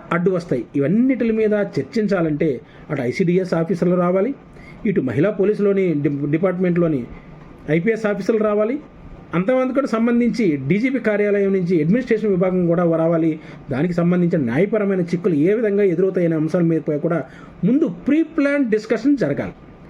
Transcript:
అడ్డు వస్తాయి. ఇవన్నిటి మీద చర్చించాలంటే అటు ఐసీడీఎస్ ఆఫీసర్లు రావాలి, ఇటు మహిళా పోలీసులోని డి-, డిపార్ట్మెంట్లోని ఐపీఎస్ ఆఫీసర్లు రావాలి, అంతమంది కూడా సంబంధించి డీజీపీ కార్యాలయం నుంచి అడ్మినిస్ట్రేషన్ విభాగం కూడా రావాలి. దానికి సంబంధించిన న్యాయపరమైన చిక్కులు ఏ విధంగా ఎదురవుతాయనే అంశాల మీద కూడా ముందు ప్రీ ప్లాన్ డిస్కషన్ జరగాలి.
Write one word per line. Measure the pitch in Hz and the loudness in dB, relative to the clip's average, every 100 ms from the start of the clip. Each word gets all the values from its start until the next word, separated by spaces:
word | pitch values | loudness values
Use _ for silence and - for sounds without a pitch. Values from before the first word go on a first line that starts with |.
| - | -4
అడ్డు | 170 180 | 0 0
వస్తాయి. | 180 - 131 - 139 | 0 -2 -4 -4 -2
ఇవన్నిటి | 139 214 262 247 233 | 2 2 2 2 0
మీద | 220 214 | 0 0
చర్చించాలంటే | 208 196 156 - 226 208 190 165 147 165 120 - - - | 0 -2 -4 -4 -2 0 0 0 0 -2 -2 -8 -16 -8
అటు | 143 | -4
ఐసీడీఎస్ | 123 - 175 180 185 | -2 -2 0 0 0
ఆఫీసర్లు | 165 165 175 175 180 | -2 0 0 0 2
రావాలి, | 175 185 220 285 - - - - 220 | 2 0 0 -4 -14 -20 -20 -6 -2
ఇటు | 190 | 0
మహిళా | 127 113 190 | 0 0 0
పోలీసులోని | 208 202 208 202 196 185 | 2 0 2 2 2 0
డి-, | 147 151 139 147 | 0 0 -2 -2
డిపార్ట్మెంట్లోని | 160 185 180 180 175 170 143 117 - - - - - - | 0 0 0 0 2 0 0 -6 -14 -20 -20 -20 -12 -2
ఐపీఎస్ | 165 185 220 214 | 0 0 0 -2
ఆఫీసర్లు | 196 190 220 | -2 0 0
రావాలి, | 214 208 214 294 - - - - - | 2 2 0 -2 -8 -20 -20 -20 -6
అంతమంది | 165 190 254 254 | -2 2 2 0
కూడా | 247 - | 0 0
సంబంధించి | 220 233 240 240 - 202 143 135 | 0 2 2 2 2 0 0 0
డీజీపీ | 196 262 269 | 0 0 0
కార్యాలయం | 214 208 208 202 196 | 0 0 2 2 2
నుంచి | 196 175 175 | 0 0 0
అడ్మినిస్ట్రేషన్ | 156 240 254 226 214 | 2 0 2 0 2
విభాగం | 185 185 180 170 | 2 2 2 2
కూడా | 170 170 160 | 2 2 2
రావాలి. | 165 165 160 151 - - - | 2 2 0 -2 -8 -16 -6
దానికి | 127 180 | -2 -2
సంబంధించిన | 170 175 180 175 175 | 0 2 2 2 0
న్యాయపరమైన | 120 123 202 214 202 190 | 0 0 2 0 0 -2
చిక్కులు | 170 175 190 | -2 -2 0
ఏ | 147 165 | 2 2
విధంగా | 214 220 202 | 2 0 2
ఎదురవుతాయనే | 202 165 190 185 170 160 | 2 2 0 0 0 0
అంశాల | 156 180 | 0 2
మీద | 165 160 156 147 | 2 0 0 -2
కూడా | 165 170 - - - - | -2 -2 -6 -14 -20 -4
ముందు | 175 269 285 170 - | 0 2 0 -2 0
ప్రీ | 302 | 0
ప్లాన్ | 320 - 277 285 247 | 0 0 0 0 0
డిస్కషన్ | 214 - 226 247 285 | 0 0 -2 0 2
జరగాలి. | 208 139 95 - - - - | 0 -2 -6 -10 -20 -20 -20